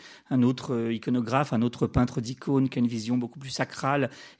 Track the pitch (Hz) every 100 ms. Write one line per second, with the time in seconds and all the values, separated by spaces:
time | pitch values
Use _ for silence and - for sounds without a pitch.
0 | - - - 127 120 131 - 120 117 113
1 | - 123 113 135 147 117 120 - 120 135
2 | 123 - 117 131 - 135 131 131 120 117
3 | 107 123 117 143 135 - - - 135 143
4 | 123 - -